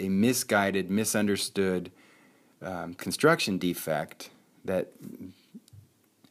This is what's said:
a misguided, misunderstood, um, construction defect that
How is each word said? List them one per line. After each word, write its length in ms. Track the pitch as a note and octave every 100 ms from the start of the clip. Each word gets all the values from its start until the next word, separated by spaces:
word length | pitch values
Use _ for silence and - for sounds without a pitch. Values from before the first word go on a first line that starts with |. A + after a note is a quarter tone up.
a 60 | F#2+
misguided, 800 | F#2+ A#2 B2 - G#2 G2 G2 F2+
misunderstood, 1040 | G2+ G#2+ A2 G#2 G2 - - F#2+ F2+ F2 - - _ _ _ _ _
um, 320 | F2+ F2 E2
construction 640 | F2 F#2+ - D3 E3 - F#2
defect 720 | F2+ E2+ - D2+ - - - - _ _
that 260 | - F#2 - - - - F#2 - _ - - - - _ _ _ _